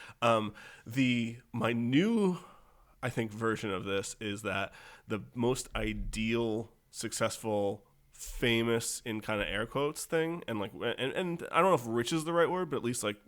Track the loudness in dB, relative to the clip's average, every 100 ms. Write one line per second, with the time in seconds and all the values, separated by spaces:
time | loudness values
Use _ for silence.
0 | -18 0 4 4 2 -6 -16 -18 -6 0
1 | 2 2 0 -6 -8 -2 0 2 4 4
2 | 6 4 4 2 -6 -20 -20 -20 _ _
3 | -4 -2 -4 0 0 0 0 -2 0 -2
4 | -2 -6 -6 -4 -2 -2 -4 -8 -20 -16
5 | -6 -6 -6 -2 0 0 -2 -4 -4 -4
6 | -4 -2 0 2 2 -2 -6 _ _ -10
7 | -6 -2 -2 -2 -2 0 0 -2 -8 _
8 | _ -16 -12 -2 2 4 4 2 0 -6
9 | -6 -6 -2 -2 -2 -2 -2 -2 -2 -4
10 | -2 -2 0 -4 -4 -4 -4 -4 -4 -2
11 | -2 -2 -2 -4 -2 4 6 4 2 0
12 | 2 0 2 4 4 2 -2 -2 0 0
13 | -2 -4